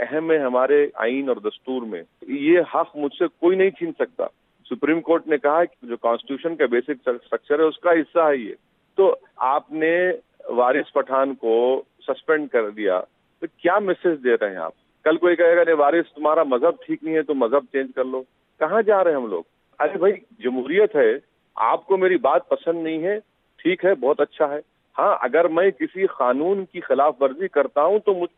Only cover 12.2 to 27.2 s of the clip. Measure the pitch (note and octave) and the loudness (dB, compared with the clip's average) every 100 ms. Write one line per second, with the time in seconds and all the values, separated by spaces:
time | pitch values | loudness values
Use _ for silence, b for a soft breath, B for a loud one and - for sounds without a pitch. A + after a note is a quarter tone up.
12.2 | - D#3 C#3+ A#2+ G#2+ G#2+ G2+ F#2 - _ | -2 -2 0 -2 -2 -4 -2 -2 -4 _
13.2 | _ _ E3+ _ E3+ G3 G3 E3 F3+ D3+ | _ _ -14 _ 0 0 0 -2 -2 0
14.2 | B2 A2+ G#2 F#2 D#2+ - _ _ D#3 D#3+ | 2 2 0 -4 -10 -10 _ _ 0 2
15.2 | F3 E3+ E3+ E3+ E3 D#3 C#3+ E3+ D#3+ C#3+ | 2 4 4 4 4 4 4 2 -2 -4
16.2 | D3+ D#3+ D3+ B2 E3 - - D#3+ D#3 D#3+ | 0 2 2 2 0 0 -6 -8 -4 -4
17.2 | D3 C#3 A2+ C#3 B2+ C#3 C3+ C3 C3 C3 | -2 -2 0 0 -2 -6 -6 -6 -6 -8
18.2 | B2+ _ _ - D#3 G#3+ G#3 G3 F3 C#3+ | -12 _ _ -6 -2 0 2 2 2 0
19.2 | A2+ F2 - _ _ - D3+ F#3 F#3+ G#3 | -4 -8 -10 _ _ -6 -4 0 0 0
20.2 | - - B2 B2+ B2+ F#3 G#3+ D3+ A2+ C3 | -8 -10 -6 -4 -2 0 2 2 2 0
21.2 | - _ _ - A2 E3 - F#3+ F#3 F3 | -6 _ _ -4 -2 -2 -2 0 2 2
22.2 | C3 E3 - F#3 E3+ E3+ D#3+ D#3+ F3 G#3 | 2 0 0 -4 -4 -4 -6 -6 -4 -6
23.2 | - _ _ _ E3 F3+ F3+ E3 B2+ D3 | -10 _ _ _ -4 0 0 0 0 0
24.2 | C#3+ - D3 D3 - _ _ - F#3 - | -2 -2 -4 -4 -12 _ _ -2 0 0
25.2 | B2+ C#3+ E3+ D#3+ G3 G3 D#3 F#3 F#3+ - | 0 2 2 2 0 0 -6 -2 -4 0
26.2 | B2 C3 E3+ G3 F#3 - - C3 D3 B2 | 0 0 0 -2 -6 -10 -2 2 2 2